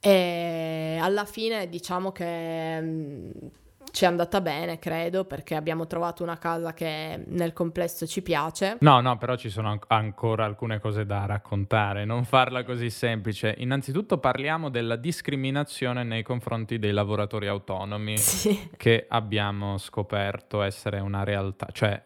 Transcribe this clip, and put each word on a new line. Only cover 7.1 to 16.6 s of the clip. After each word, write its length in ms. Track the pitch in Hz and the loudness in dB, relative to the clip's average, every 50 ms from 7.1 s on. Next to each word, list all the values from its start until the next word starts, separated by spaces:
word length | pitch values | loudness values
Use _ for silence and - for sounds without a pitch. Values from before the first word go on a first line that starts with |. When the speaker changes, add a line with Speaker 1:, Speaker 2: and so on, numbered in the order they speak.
| 160 - - - | -8 -8 -8 -6
Speaker 1:
nel 260 | - 175 170 165 160 | -2 0 0 0 0
complesso 520 | - 180 165 160 175 175 170 - - - | 0 -2 -2 0 0 -2 -2 -2 -4 -6
ci 140 | 160 - - | -4 -4 -6
piace. 560 | 185 - 170 147 147 160 160 - 202 190 220 240 | 0 2 2 2 2 0 -2 0 0 0 2 8
Speaker 2:
No, 200 | - 151 139 123 | 8 10 10 10
no, 160 | 120 131 123 | 8 4 0
però 200 | 107 - 120 127 | 0 0 -4 -4
ci 120 | 120 - 113 | -2 -4 -6
sono 220 | 98 113 110 107 | -6 -4 -2 -2
an-, 80 | 104 104 - | -2 -4 0
ancora 580 | _ 117 110 107 107 104 - - 117 110 107 113 | _ 4 4 4 2 -4 -2 0 0 2 2 0
alcune 360 | 107 104 - - 117 113 104 | -2 -2 -4 -4 -4 -4 -2
cose 260 | - 110 104 104 110 | -2 -2 -2 -2 -2
da 180 | 101 101 101 101 | -2 -2 -2 0
raccontare, 800 | 98 104 101 - - - 98 98 98 - 110 104 101 101 101 104 | 0 -2 -4 -4 -2 -2 -2 0 2 2 2 2 2 0 -4 -2
non 200 | 107 113 120 123 | -2 -2 -2 0
farla 380 | 120 - 131 127 123 127 127 123 | 4 6 4 4 4 2 -4 -4
così 280 | - 127 120 120 120 | -4 -4 -4 -2 -4
semplice. 640 | 104 - - 120 113 110 98 113 104 - - 110 107 - | -4 -2 0 0 0 0 -2 -4 -4 -2 0 -2 -2 0
Innanzitutto 600 | 123 123 135 139 127 - 131 170 214 - - 165 | -2 0 0 0 0 -2 -2 -4 0 0 0 2
parliamo 500 | - 135 127 135 135 147 156 165 165 147 | 4 2 2 2 0 -2 -2 -2 -2 -2
della 280 | 127 120 117 117 117 | -2 -2 0 0 -2
discriminazione 1080 | 113 120 139 - - - - 139 135 131 135 135 143 147 - - - 135 127 123 123 123 | -2 -2 -2 -4 -2 -2 -4 -2 0 0 0 0 0 0 -2 -2 -2 -2 0 0 0 -2
nei 180 | 117 113 113 110 | -2 -2 -4 -2
confronti 560 | - 123 120 - - 117 113 | -2 -4 -4 -2 -2 -2 -2